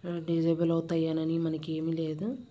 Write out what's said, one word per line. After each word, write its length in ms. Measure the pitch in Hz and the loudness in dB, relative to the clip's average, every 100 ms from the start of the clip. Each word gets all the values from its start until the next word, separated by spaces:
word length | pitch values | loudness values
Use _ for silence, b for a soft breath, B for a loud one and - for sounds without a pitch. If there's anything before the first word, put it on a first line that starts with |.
| 175 | -4
ఆ, 60 | 175 160 | -6 0
డిజేబుల్ 420 | 165 165 165 170 165 | 2 4 4 4 2
అవుతాయనని 600 | 165 170 160 160 160 165 165 | 2 0 0 0 0 0 0
మనకి 220 | 156 156 156 | -2 -4 -4
ఏమీ 160 | 160 160 | -2 -2
లేదు. 260 | 160 156 202 262 - | -2 -2 -4 -6 -12